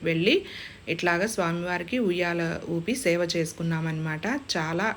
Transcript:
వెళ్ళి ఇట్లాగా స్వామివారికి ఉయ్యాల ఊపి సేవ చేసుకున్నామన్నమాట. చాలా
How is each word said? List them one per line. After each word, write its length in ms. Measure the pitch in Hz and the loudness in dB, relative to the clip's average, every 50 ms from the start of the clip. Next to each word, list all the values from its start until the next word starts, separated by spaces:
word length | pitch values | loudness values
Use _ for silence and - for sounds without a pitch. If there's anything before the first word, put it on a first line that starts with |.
| - | -2
వెళ్ళి 420 | 165 165 165 175 220 320 392 - - - - - - - - - - | 0 2 2 4 4 4 4 2 -2 -10 -14 -14 -14 -16 -10 -6 -6
ఇట్లాగా 380 | 170 170 175 175 170 175 196 | -4 0 2 2 4 4 2
స్వామివారికి 720 | 220 220 202 175 165 170 170 175 180 180 175 170 175 247 254 | 0 0 0 0 0 0 0 -2 -2 -2 -4 -2 -2 0 2
ఉయ్యాల 600 | 226 180 175 175 175 175 170 170 165 165 - - - - | 2 2 2 2 2 0 2 0 0 0 -2 -4 -4 -2
ఊపి 260 | 170 165 165 214 254 | -2 -2 0 -2 -2
సేవ 320 | 254 - 175 170 175 175 170 - | 0 2 2 2 4 2 0 0
చేసుకున్నామన్నమాట. 880 | 170 160 160 - - 165 165 165 160 160 160 160 156 160 156 156 156 170 | 0 0 -2 -2 -2 -2 0 0 0 0 -2 -2 -2 -2 -2 -4 -2 -2
చాలా 720 | 214 269 285 - - - 170 156 160 165 180 208 220 208 | -2 -2 -2 -4 -4 -2 -2 -2 -2 0 0 0 -2 -2